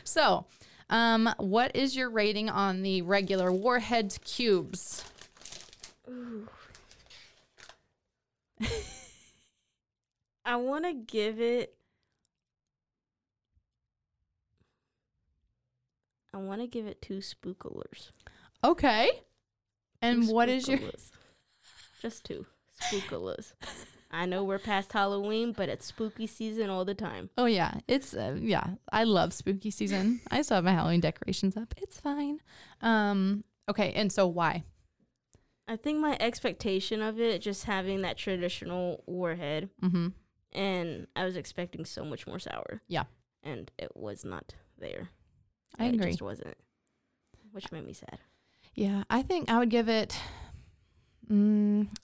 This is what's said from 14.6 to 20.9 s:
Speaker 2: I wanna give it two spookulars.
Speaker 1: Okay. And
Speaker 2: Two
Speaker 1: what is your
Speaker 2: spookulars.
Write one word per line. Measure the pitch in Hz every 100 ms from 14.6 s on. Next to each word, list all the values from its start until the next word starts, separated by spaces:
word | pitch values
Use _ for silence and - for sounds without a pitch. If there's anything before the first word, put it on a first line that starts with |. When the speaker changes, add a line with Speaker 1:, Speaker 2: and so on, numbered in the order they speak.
| _ _ _ _ _ _ _ _ _ _ _ _ _ _ _ _ _
Speaker 2:
I | 196
wanna | 190 202 240
give | 240 214
it | -
two | - 196
spookulars. | - - 180 185 - - - - - _ - - - _
Speaker 1:
Okay. | 262 339 277 214 294 494 - _ _ _ _ _ _ _
And | 233 240 220
Speaker 2:
Two |
Speaker 1:
what | 226 240
is | 254 262
your | 269
Speaker 2:
spookulars. | -